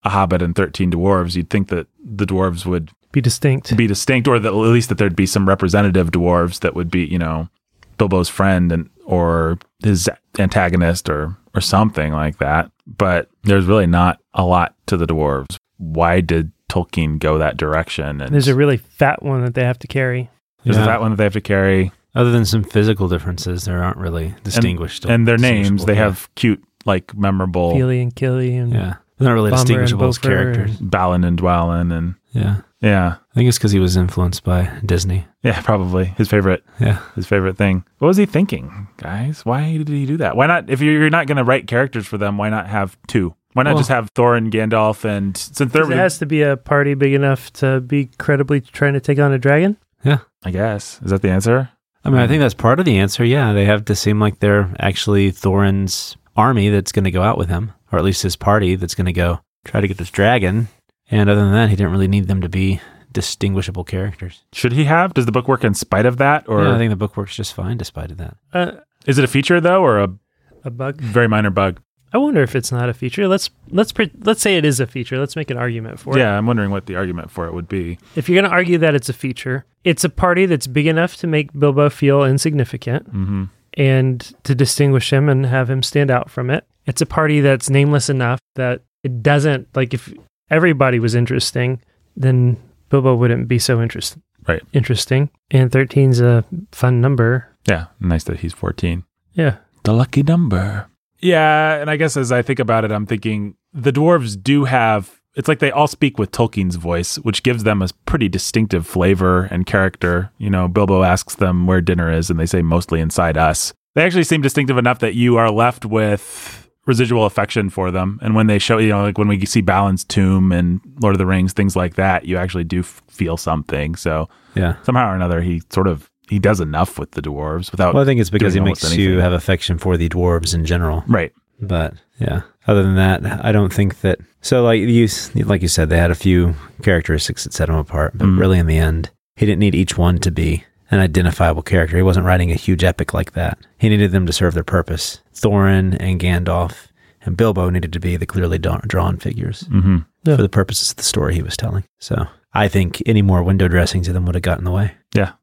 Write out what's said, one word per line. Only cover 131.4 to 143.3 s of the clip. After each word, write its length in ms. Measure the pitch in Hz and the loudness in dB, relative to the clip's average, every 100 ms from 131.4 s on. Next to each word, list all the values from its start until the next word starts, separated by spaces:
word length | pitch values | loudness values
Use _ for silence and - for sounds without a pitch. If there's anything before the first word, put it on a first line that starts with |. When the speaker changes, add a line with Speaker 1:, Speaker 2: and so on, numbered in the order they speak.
| _ _ | _ _
Speaker 3:
But, 340 | 104 85 80 92 _ - | -6 -4 -4 -8 _ -8
yeah, 220 | - 92 - _ - | -4 -4 -8 _ 0
other 160 | 104 | 2
than 140 | 95 95 | 2 2
that, 480 | 95 92 107 - | 0 0 -4 -4
I 60 | 110 | 0
don't 220 | 104 98 | 0 0
think 280 | - 101 - | 0 -2 0
that, 160 | 95 90 - _ | -2 -2 -6 _
so, 200 | - 127 | -2 2
like 180 | 120 113 | 4 2
you 240 | 107 117 | 4 4
s-, 300 | 110 - - | 2 -2 -6
like 280 | 113 107 98 | -4 0 0
you 60 | 85 | 0
said, 200 | - 80 | 0 2
they 80 | 82 | 2
had 120 | 85 | 2
a 40 | |
few 400 | 82 98 90 87 76 - - | 2 2 4 2 -2 -10 -4
characteristics 640 | - 87 - 78 - - | 0 0 0 -2 -2 -8
that 80 | - | -10
set 160 | - 80 | -4 -2
him 60 | 80 | -2
apart, 360 | 76 76 78 - | -2 -4 -4 0
but 100 | 98 | 2
Speaker 1:
Mm-hmm. 120 | 92 | 4
Speaker 3:
really 200 | 95 92 | 4 2
in 80 | 82 | 2
the 100 | 80 | 2
end, 320 | 78 80 80 _ _ - | 2 -2 -6 _ _ -2
he 100 | 107 | 0
didn't 140 | 90 | 2
need 140 | 101 | 2
each 220 | 87 92 - | 2 0 2
one 200 | 87 87 | 2 2
to 120 | 92 | -2
be 340 | 80 80 82 - _ _ | -2 -2 -2 -6 _ _
an 100 | 101 | 0
identifiable 640 | 92 80 87 80 85 80 | 2 2 0 2 0 0
character. 340 | - 92 78 90 | 0 0 2 2
He 60 | |
wasn't 240 | 92 92 92 | 2 2 2
writing 240 | 90 85 | 2 2
a 20 | |
huge 300 | 85 - 90 | -2 0 0
epic 280 | 90 - 82 | 0 0 -4
like 180 | 101 - | -4 -4